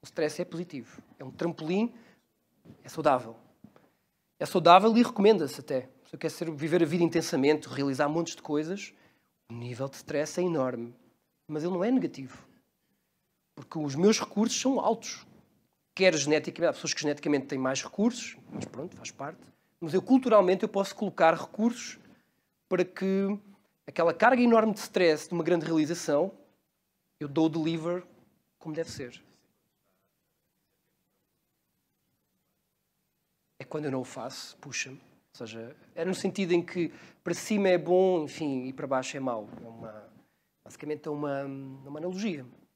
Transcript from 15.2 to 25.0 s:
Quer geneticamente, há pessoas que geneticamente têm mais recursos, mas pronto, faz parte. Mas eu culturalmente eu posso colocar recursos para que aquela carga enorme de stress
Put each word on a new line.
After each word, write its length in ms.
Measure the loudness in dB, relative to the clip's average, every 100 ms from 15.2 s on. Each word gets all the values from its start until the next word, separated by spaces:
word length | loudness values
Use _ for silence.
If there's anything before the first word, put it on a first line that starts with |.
| -18 _ _ _ _ _ _
Quer 200 | 2 4
geneticamente, 560 | 4 2 2 0 -2 -2
há 20 |
pessoas 180 | 0 -6
que 80 | -4
geneticamente 460 | -2 -2 0 0 0
têm 120 | -4
mais 240 | -2 -2
recursos, 540 | -6 0 0 0 -12 -16 -16
mas 140 | -12 -12
pronto, 280 | -12 -12
faz 160 | -12 -18
parte. 300 | -12 -14 -14 -20 _ _ _
Mas 140 | -2
eu 80 | -2
culturalmente 600 | 4 4 8 6 8 4
eu 60 | 0
posso 260 | -2 -4
colocar 400 | -4 -6 4 4
recursos 640 | 4 -4 0 0 0 -12 -16 -20 -20 _ _ _ _ _
para 160 | -2
que 540 | -2 -2 -2 0 0 -4 -8 -20 _ _ -16
aquela 260 | 0 0
carga 300 | 6 6 6
enorme 320 | 6 6 4
de 60 | 0
stress 480 | -4 4